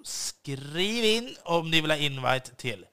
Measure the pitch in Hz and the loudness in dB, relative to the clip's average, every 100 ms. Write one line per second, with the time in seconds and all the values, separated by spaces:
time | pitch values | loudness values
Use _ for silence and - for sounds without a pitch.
0 | - - - - - 135 139 156 196 233 | -12 -8 -8 -8 -8 -8 -6 -2 -2 2
1 | 220 226 247 - - 170 160 160 156 151 | 2 2 0 -8 0 0 4 2 4 2
2 | 147 135 127 127 - - 131 101 85 | 0 0 0 0 -2 -8 -8 -8 -12